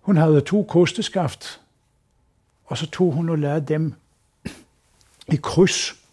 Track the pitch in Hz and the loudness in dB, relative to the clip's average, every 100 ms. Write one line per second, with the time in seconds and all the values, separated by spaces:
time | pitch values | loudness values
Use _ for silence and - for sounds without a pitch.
0 | - 175 160 151 139 208 - 170 175 - | 2 4 6 4 2 -2 2 2 2 0
1 | - 190 147 - - - _ _ _ _ | -6 -4 -4 -6 -18 -20 _ _ _ _
2 | _ _ _ _ _ _ _ - 156 - | _ _ _ _ _ _ _ -10 -8 0
3 | 180 147 165 160 147 156 143 156 156 - | 0 0 -2 -2 -2 -2 -2 -2 -2 -6
4 | _ _ _ _ - - _ _ _ _ | _ _ _ _ -18 -18 _ _ _ _
5 | _ _ - 151 - - 185 - - - | _ _ -4 -4 0 2 2 2 -8 -12
6 | _ | _